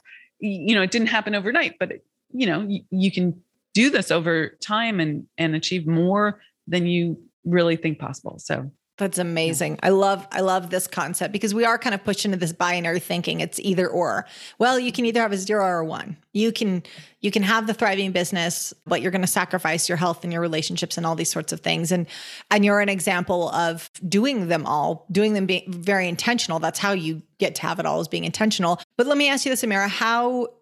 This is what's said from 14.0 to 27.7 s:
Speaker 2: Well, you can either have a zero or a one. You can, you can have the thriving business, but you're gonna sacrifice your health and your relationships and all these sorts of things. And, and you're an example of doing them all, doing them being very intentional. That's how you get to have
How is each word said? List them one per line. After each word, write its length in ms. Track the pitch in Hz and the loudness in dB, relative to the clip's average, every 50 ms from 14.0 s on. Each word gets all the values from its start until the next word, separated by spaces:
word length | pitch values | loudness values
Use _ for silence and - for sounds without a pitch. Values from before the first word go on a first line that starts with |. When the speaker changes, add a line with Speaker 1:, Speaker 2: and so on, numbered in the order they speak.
| 170 139 98 - - - - - - - - - | 0 0 -2 -4 -6 -8 -14 -20 -20 -14 -2 0
Speaker 2:
Well, 200 | 226 247 262 254 | 2 2 2 2
you 140 | 247 247 | 0 -2
can 140 | - 254 240 | -2 -2 0
either 140 | 233 226 240 | 0 2 0
have 100 | 226 208 | 0 0
a 60 | 202 190 | -2 -4
zero 260 | 190 208 214 208 190 | -2 0 0 2 2
or 140 | 185 175 165 | 2 0 0
a 60 | 160 | -2
one. 320 | 160 - - - - 151 - _ _ | -4 -6 -8 -10 -12 -14 -16 _ _
You 200 | - 202 220 226 | -2 0 0 0
can, 300 | - - 226 202 185 175 - - - - - - _ _ | 0 0 0 0 0 -2 -4 -8 -16 -20 -20 -20 _ _
you 80 | - 208 | -4 0
can 120 | - - | 0 2
have 240 | 196 185 220 226 220 | 4 4 4 2 2
the 80 | 220 214 | -2 -2
thriving 380 | - 240 208 190 190 196 190 | 0 0 0 2 0 0 0
business, 600 | 180 175 175 - 196 175 170 175 170 - - - - - _ | 0 0 -2 0 -2 -2 -2 -2 -2 -4 -6 -8 -10 -12 _
but 140 | 160 180 135 | -2 -2 0
you're 100 | 123 180 | 0 0
gonna 160 | 180 190 180 | 0 0 0
sacrifice 600 | 165 - 196 180 - - 180 - 156 160 170 - - | 0 0 0 0 0 -2 -2 0 0 0 0 0 0
your 80 | 175 | 0
health 260 | 147 180 170 165 - | 0 0 0 0 -2
and 100 | - 175 | -4 -4
your 100 | 170 170 | -2 -2
relationships 540 | 170 170 160 160 156 - 175 170 175 - - 175 | -2 0 0 -2 -2 -2 -4 -4 -4 -4 -4 -4
and 80 | 170 | -2
all 80 | 160 165 | -2 -2
these 160 | 160 170 - | -2 -2 -2
sorts 220 | - 165 156 - | -4 -4 -6 -6
of 80 | 160 156 | -8 -4
things. 300 | - 170 165 165 165 156 | -2 0 0 0 0 0
And, 140 | 185 175 165 - - - - - - - - - | 0 0 0 -4 -8 -14 -16 -16 -16 -16 0 2
and 140 | 208 208 202 | 4 6 6
you're 160 | 208 202 208 | 6 4 4
an 100 | 202 202 | 4 2
example 580 | 196 185 - 208 185 180 180 - 185 175 170 143 | 0 0 0 0 0 0 0 0 0 0 0 0
of 400 | - 160 170 165 165 165 - - - - - | 0 0 0 0 -2 -4 -10 -14 -12 -10 -4
doing 420 | 165 190 202 233 285 269 220 180 165 | 0 2 2 4 2 2 0 0 0
them 180 | 175 160 - | 0 0 0
all, 400 | - 147 151 147 165 165 - - - | 0 0 0 0 0 -2 -4 -6 -2
doing 220 | 170 196 214 214 | 2 2 4 4
them 140 | 208 202 190 | 2 2 2
being 260 | 185 185 180 - 190 | 0 0 -2 -2 -6
very 340 | 175 175 170 196 202 190 180 | -10 -4 -2 0 0 2 0
intentional. 520 | 175 170 - - 233 247 233 - - 160 160 | -2 -2 -2 0 0 0 0 0 -2 -2 -2
That's 200 | 156 165 - - | -2 -2 -2 -2
how 140 | 202 202 | -2 0
you 300 | 202 180 160 160 160 156 - _ _ - | 0 -2 -2 -4 -6 -6 -10 _ _ -2
get 160 | 196 165 165 | -2 -2 -2
to 80 | - | -4
have 160 | - 170 | -6 -4